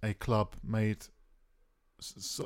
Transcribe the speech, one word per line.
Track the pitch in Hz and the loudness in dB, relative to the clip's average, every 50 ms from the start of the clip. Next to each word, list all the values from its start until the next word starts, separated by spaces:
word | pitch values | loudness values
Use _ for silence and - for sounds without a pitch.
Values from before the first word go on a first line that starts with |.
| - | -2
a | 107 101 | -2 -2
club | - - - 113 107 104 - - - - | 0 2 4 4 4 4 2 0 -10 -6
made | - 110 110 107 107 107 - - - - _ - _ _ _ _ _ _ _ _ _ _ _ _ _ _ - | -2 2 2 4 2 2 0 -6 -16 -20 _ -20 _ _ _ _ _ _ _ _ _ _ _ _ _ _ -16
s-, | - - - | -14 -14 -12
s-, | 98 92 - - - - | -10 -8 -6 -4 -4 -4